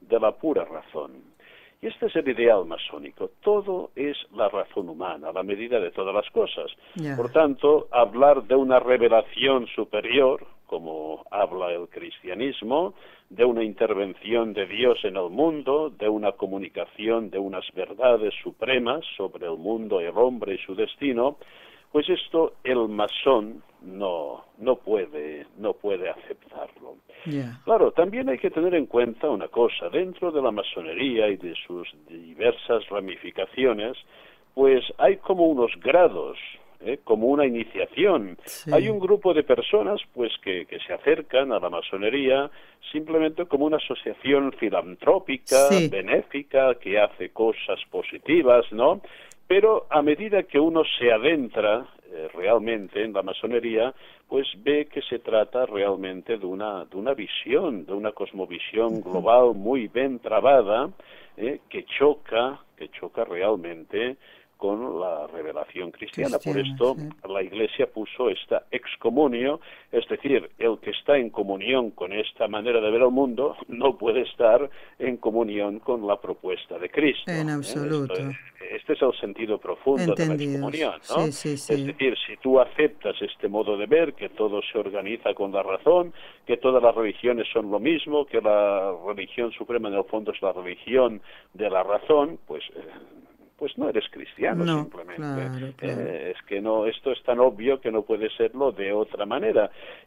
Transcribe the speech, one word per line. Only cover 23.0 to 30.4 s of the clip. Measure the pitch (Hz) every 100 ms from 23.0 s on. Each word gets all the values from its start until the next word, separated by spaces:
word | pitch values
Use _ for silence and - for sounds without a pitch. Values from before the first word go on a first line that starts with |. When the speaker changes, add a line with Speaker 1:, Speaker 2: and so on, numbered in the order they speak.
| 104 - 139 123 107 113 - _
Speaker 1:
no, | 92 95 98 85 73 64 - -
no | 120 120
puede, | - 107 87 76 76 73 - -
no | 104
puede | - 101 95 90
aceptarlo. | - - - _ - - - - - _ - 170
Speaker 2:
Ya. | 143 123 123
Speaker 1:
Claro, | - 220 135
también | - 180 233 262
hay | -
que | 185
tener | 165 175
en | 175 131
cuenta | 120 117 113 151
una | 107 85
cosa, | - 117 - 87
dentro | 139 185 180 180
de | 156